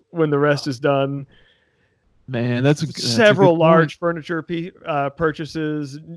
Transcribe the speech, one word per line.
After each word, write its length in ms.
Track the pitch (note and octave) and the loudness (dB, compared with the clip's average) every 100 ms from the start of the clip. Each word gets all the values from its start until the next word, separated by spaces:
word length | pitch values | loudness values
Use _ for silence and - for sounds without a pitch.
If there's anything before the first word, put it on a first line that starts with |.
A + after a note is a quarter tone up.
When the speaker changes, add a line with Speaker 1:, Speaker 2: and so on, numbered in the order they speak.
| _ | _
Speaker 1:
when 200 | E3+ D#3 | -2 0
the 80 | C#3+ | 2
rest 280 | D3 C#3+ - | 2 0 -4
is 140 | A#2+ | -4
done. 460 | C#3+ C#3 C#3 C#3 C#3 _ _ _ _ _ _ _ _ _ - | -2 0 -2 -6 -12 _ _ _ _ _ _ _ _ _ -10
Speaker 2:
Man, 360 | B2 B2 A#2+ | -6 -2 0
that's 180 | C3+ D3+ | 2 0
a, 40 | D3 | -2
that's 180 | - | -6
a 20 | B2 | -2
Speaker 1:
Several 440 | E3 G#3+ F#3 F#3+ | 4 4 6 4
Speaker 2:
good 60 | E3 | 4
Speaker 1:
large 400 | D#3+ E3 D3+ - | 4 4 2 -2
Speaker 2:
point. 0 | |
Speaker 1:
furniture 420 | F3 E3+ C#3+ E3 | -4 -4 -6 -8
pe-, 280 | D3+ E3+ F3 - - | -6 -8 -8 -12 -6
uh, 240 | D3 C#3 | -2 -4
purchases, 880 | C#3 D#3+ D3 D3+ D#3+ D#3 D3+ C#3+ C#3+ D#3+ | -2 -2 -2 -8 -6 -6 -6 -8 -12 -16